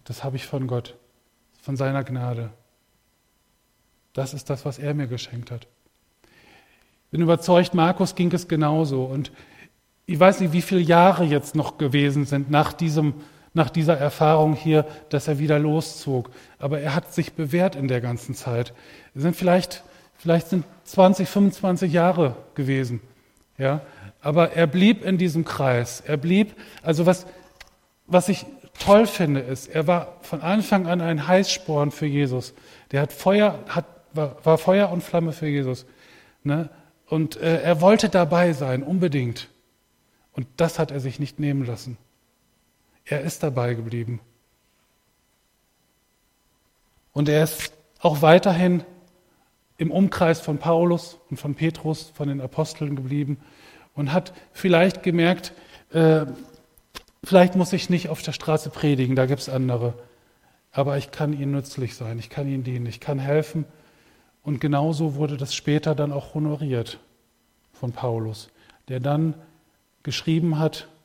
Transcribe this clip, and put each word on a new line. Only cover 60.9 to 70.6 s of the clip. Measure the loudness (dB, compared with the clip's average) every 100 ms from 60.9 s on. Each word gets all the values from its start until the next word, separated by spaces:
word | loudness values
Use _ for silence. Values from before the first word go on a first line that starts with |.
| -4
ich | -6
kann | -6 -4
ihnen | -4 -4
nützlich | -4 -6 -8 -8 -8
sein, | -10 -10
ich | -10
kann | -8 -6
ihnen | -6
dienen, | -6 -6 -8
ich | -8
kann | -6 -6
helfen. | -2 -2 -2 -6 -8 _ _ _ _ _ _ _
Und | -8 -4
genauso | 0 0 0 0 -2 -2
wurde | -4 -4
das | -8
später | -6 -2 0 0 -2
dann | -2
auch | -6 -8
honoriert | -4 -4 -4 -4 -4 -4 -12 _ _ _ _ _ _ _
von | _ -10
Paulus, | -6 -6 -4 -6 -10 -16 _ _ _ -12
der | -6
dann | -2 0 -2 -4 -14 _ _ _ _ _
geschrieben | -10 -6 -2 0 0 0